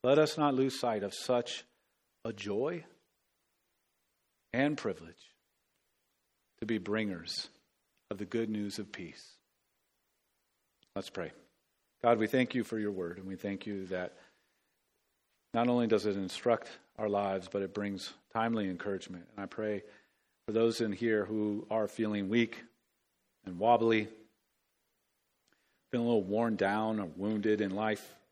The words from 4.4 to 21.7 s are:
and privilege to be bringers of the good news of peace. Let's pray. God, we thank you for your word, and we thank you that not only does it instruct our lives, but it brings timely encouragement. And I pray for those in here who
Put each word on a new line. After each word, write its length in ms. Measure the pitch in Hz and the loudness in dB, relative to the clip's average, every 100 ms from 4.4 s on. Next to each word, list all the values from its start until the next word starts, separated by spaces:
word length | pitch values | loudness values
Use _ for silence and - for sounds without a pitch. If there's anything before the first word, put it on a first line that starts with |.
| _ | _
and 240 | 120 143 151 | 0 0 0
privilege 580 | 110 92 82 - - _ _ _ _ _ _ _ _ _ _ _ _ _ | -4 -6 -12 -20 -20 _ _ _ _ _ _ _ _ _ _ _ _ _
to 80 | 107 | -4
be 120 | 110 | -4
bringers 720 | 92 107 107 87 80 - - _ _ _ _ _ _ | -2 -2 -2 -6 -8 -10 -12 _ _ _ _ _ _
of 80 | 98 | -10
the 60 | |
good 260 | 101 117 113 | -4 -2 -2
news 300 | 107 104 98 | -2 -4 -6
of 100 | 95 | -10
peace. 340 | - 85 - - - _ _ _ _ _ _ _ _ _ _ _ _ _ _ _ - | -12 -14 -16 -20 -20 _ _ _ _ _ _ _ _ _ _ _ _ _ _ _ -8
Let's 120 | - | -8
pray. 220 | - 85 - _ _ _ _ _ _ | -8 -8 -10 _ _ _ _ _ _
God, 160 | 117 117 | 4 4
we 80 | 107 | 4
thank 280 | 131 123 | 2 2
you 100 | 127 | -2
for 160 | 110 110 | -4 -4
your 100 | 104 | -4
word, 280 | 95 85 90 | -4 -6 -8
and 100 | 95 | -10
we 80 | 92 | -8
thank 280 | 101 98 | -6 -6
you 220 | 107 101 92 | -6 -8 -6
that 280 | 92 90 - - _ _ _ _ _ _ _ _ _ _ _ _ | -6 -6 -10 -20 _ _ _ _ _ _ _ _ _ _ _ _
not 140 | 117 120 | 0 2
only 180 | 123 117 | 2 4
does 180 | 107 | 2
it 120 | 104 98 | 2 -2
instruct 520 | 92 - 120 117 - - _ - | -4 -2 2 2 0 -18 _ -6
our 100 | 107 | 0
lives, 400 | 101 101 95 90 | 0 0 -2 -4
but 120 | 101 | -4
it 100 | 95 | -4
brings 400 | 104 101 98 - - _ | -4 -4 -6 -10 -16 _
timely 360 | 113 113 113 98 | -2 0 0 -2
encouragement. 580 | 90 104 95 - 90 - 101 | -4 -4 -6 -6 -14 -14 -12
And 80 | |
I 20 | 98 | -10
pray 380 | - 110 101 - - _ _ _ _ - | -4 -4 -4 -8 -20 _ _ _ _ -2
for 60 | |
those 280 | 107 113 110 | 4 4 4
in 100 | 110 | -2
here 340 | 95 117 107 | 0 2 2
who 400 | 98 107 107 104 - | 2 0 0 -2 -2